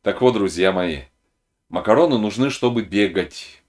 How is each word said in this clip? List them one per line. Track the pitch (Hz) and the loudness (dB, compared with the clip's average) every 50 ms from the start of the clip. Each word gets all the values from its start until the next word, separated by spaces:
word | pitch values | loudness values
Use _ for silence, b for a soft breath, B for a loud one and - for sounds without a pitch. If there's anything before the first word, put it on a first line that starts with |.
Так | _ 104 98 - | _ -4 -2 2
вот, | 127 127 117 | 2 2 4
друзья | 110 101 92 80 85 92 95 | 2 -2 -2 0 2 0 2
мои, | 92 92 90 87 76 71 69 _ _ _ _ _ _ _ _ _ _ _ _ | 2 0 -2 -4 -6 -8 -12 _ _ _ _ _ _ _ _ _ _ _ _
макароны | _ 127 - - 107 110 135 170 165 139 | _ -10 -6 2 4 4 4 4 2 2
нужны, | 113 107 104 98 113 131 139 | 0 -2 -2 -2 -2 -2 -2
чтобы | 127 - - 123 120 117 | -2 -2 -2 0 0 -2
бегать. | 107 82 95 101 104 95 85 95 87 - - - - - - _ _ | -4 -2 0 0 0 2 0 -4 -4 -4 -10 -20 -20 -20 -20 _ _